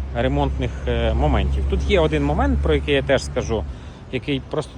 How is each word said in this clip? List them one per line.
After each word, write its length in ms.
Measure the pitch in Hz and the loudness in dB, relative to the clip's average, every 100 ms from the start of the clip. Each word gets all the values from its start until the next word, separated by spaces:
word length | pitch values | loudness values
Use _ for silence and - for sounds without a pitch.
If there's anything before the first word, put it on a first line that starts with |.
| - | -6
ремонтних, 560 | 120 127 139 135 131 123 - 123 | -2 0 2 0 0 -4 -4 -2
е, 260 | 117 113 | 0 2
моментів. 500 | 135 135 117 95 - - | 2 2 2 2 0 0
Тут 200 | 190 - | 0 2
є 100 | 196 | 4
один 240 | 156 151 | 4 2
момент, 340 | 143 156 277 - | 0 2 2 2
про 120 | 160 | 2
який 200 | 151 143 | 0 2
я 80 | 139 | 0
теж 220 | 135 131 | 2 2
скажу, 400 | - 127 107 110 73 - - - - | 0 -4 -2 -2 -4 -8 -14 -16 -8
який 300 | 127 - 139 - | -6 -2 -4 -4
просто 220 | 147 147 | -6 -6